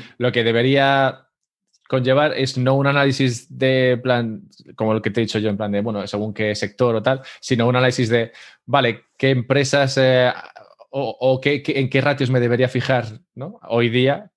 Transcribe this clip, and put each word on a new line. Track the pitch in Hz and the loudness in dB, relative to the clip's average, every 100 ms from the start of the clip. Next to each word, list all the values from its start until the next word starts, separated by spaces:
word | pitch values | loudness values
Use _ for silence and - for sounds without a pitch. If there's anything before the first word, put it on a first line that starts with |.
| - - | -10 -6
lo | 123 | -2
que | 120 | 0
debería | 113 117 127 139 135 139 131 - _ _ _ _ _ _ - | 0 2 2 2 2 2 0 -4 _ _ _ _ _ _ -6
conllevar | 131 127 135 151 - | -2 0 2 2 0
es | 135 131 | -4 -2
no | 127 | 0
un | 139 139 | 2 2
análisis | 143 139 131 131 117 - 127 | 2 2 2 -2 -2 -10 -2
de | 131 131 127 120 | 0 2 2 0
plan, | 127 120 117 107 - - - | 0 0 -2 -8 -14 -20 -16
como | - 110 | -4 -2
el | 110 | 0
que | 107 | -2
te | 104 | -2
he | |
dicho | 113 110 | -2 -2
yo, | 107 | -2
en | 101 | -2
plan | 104 | -2
de, | 101 | -4
bueno, | 110 101 98 | -4 -6 -6
según | 104 107 | -6 -6
qué | 101 107 104 | -4 -4 -2
sector | 101 - 123 113 | -6 -2 0 0
o | |
tal, | 104 135 - - | 0 -2 -6 -12
sino | - 117 117 | -2 0 2
un | 123 | 2
análisis | 127 127 113 | 2 2 0
de, | 117 113 - - - - | 0 -2 -8 -20 -20 -2
vale, | 139 120 110 _ - | 0 2 -2 _ -2
qué | 135 | 0
empresas, | 127 113 139 135 143 135 139 | 0 0 0 2 0 0 2
eh, | 131 127 127 - - - 107 - - | 2 4 2 0 -10 -20 -20 -20 -12
o, | 139 117 - | -8 -6 -2
o | 131 131 | 0 2
qué, | 143 143 | 0 -2
qué, | - 139 | -2 -2
en | 131 | 0
qué | 135 | 0
ratios | 139 139 127 | 0 0 0
me | 131 | 0
debería | 120 120 127 | 2 2 0
fijar, | 127 - 127 107 110 _ | 0 0 0 -2 -10 _
¿no? | - 101 113 - | -16 -16 -16 -4
hoy | 117 120 | 0 0
día | 123 131 151 208 | 2 0 -2 -8